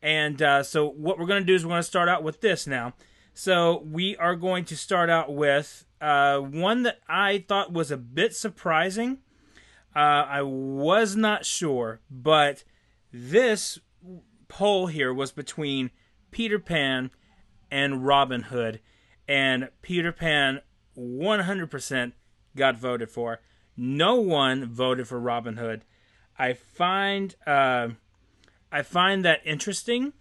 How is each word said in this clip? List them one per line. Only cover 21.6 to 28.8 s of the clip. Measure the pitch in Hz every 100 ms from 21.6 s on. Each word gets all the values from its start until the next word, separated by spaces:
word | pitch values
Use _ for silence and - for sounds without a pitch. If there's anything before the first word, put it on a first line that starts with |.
| 160
percent | 143 - 135 123 - _ _ _ 139
got | 135 120
voted | 127 123 113
for. | - 120 113 _ _ _ -
No | 123 139 170 247
one | 202 156 135 131 127
voted | 117 127 127 117
for | 123
Robin | 120 120 120 110
Hood. | 117 110 _ _ _ _ _ _
I | 131
find, | 123 _ - 175 190 196 196 196 - -
uh, | 143 135 123 120 113 _ _ _ _ _ _ _
I | 147